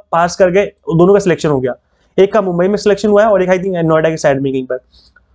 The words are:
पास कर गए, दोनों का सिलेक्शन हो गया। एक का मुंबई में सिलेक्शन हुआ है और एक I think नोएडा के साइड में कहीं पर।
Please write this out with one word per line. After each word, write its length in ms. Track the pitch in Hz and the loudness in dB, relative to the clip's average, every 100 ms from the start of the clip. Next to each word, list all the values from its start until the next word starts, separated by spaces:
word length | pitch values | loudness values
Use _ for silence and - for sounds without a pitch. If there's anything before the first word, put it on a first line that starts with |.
| - | -4
पास 240 | 170 175 - | -2 -2 0
कर 160 | 185 | 0
गए, 140 | 180 208 - - 160 | 2 -2 -6 -4 2
दोनों 180 | 180 | 4
का 60 | 202 | 4
सिलेक्शन 300 | 185 147 160 | 0 -2 -2
हो 100 | 139 | -2
गया। 140 | 127 120 _ _ _ - | -4 -8 _ _ _ 0
एक 120 | 196 | 2
का 80 | 214 | 0
मुंबई 260 | 190 175 185 | -2 -2 -2
में 100 | 208 | 0
सिलेक्शन 320 | 208 196 214 | 0 0 2
हुआ 140 | 202 | 2
है 60 | 226 | 4
और 140 | 190 | 2
एक 60 | 180 | 0
I 40 | |
think 300 | 185 190 180 | -2 -2 -4
नोएडा 260 | 160 160 160 | 0 0 0
के 80 | 160 | 0
साइड 240 | 151 139 | -2 0
में 100 | 139 | -2
कहीं 120 | 131 127 | -4 -6
पर। 120 | 127 - _ _ _ _ | -10 -12 _ _ _ _